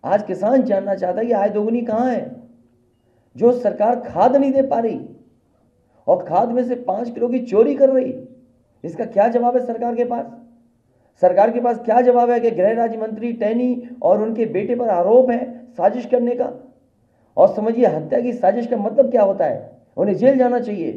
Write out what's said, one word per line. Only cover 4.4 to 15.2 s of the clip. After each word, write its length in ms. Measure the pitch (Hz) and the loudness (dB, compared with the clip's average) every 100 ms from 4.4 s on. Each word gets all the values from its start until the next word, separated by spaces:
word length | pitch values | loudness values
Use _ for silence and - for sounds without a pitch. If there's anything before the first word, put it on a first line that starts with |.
| 277 | 2
दे 100 | 277 | 2
पा 180 | - 226 | 0 0
रही 200 | 233 - - - _ _ _ _ _ _ _ _ - | -2 -6 -12 -20 _ _ _ _ _ _ _ _ 0
और 160 | 180 - | 0 0
खाद 260 | 170 233 | -2 0
में 120 | 240 | -2
से 120 | 240 240 | -2 -4
पाँच 340 | - 196 240 | -4 -6 -6
किलो 200 | - 240 | -4 -4
की 100 | 247 | -2
चोरी 360 | - 196 262 277 | 0 2 2 4
कर 140 | 269 | 4
रही, 240 | 262 - - - - _ _ _ _ | 4 -2 -8 -14 -20 _ _ _ _
इसका 220 | 165 165 220 | -14 -8 -4
क्या 220 | 202 220 | 2 2
जवाब 280 | 233 240 247 | 2 0 0
है 80 | 247 | -2
सरकार 300 | 226 240 233 | -6 -6 -4
के 100 | 240 | -4
पास? 200 | 233 - - - _ _ _ _ _ _ _ | -4 -8 -16 -20 _ _ _ _ _ _ _
सरकार 300 | 180 180 214 | 2 4 2
के 80 | 233 | 2
पास 200 | 240 233 | -2 -2
क्या 220 | 226 226 | 2 4
जवाब 280 | 247 247 240 | 6 4 4
है 100 | 240 | 2
कि 120 | 233 | 0
गृह 220 | 196 190 | 2 2
राज्य 240 | 226 226 220 | 2 -2 -2
मंत्री 360 | 220 214 240 | -8 -6 -8
टैनी 500 | 233 208 233 247 247 - - | -4 -2 0 -2 -4 -8 -4
और 200 | 175 208 | 2 2
उनके 240 | 220 220 220 | 0 -2 -2
बेटे 300 | 190 208 240 | -2 -2 -2
पर 140 | 233 | 0
आरोप 400 | 180 175 240 | 0 4 4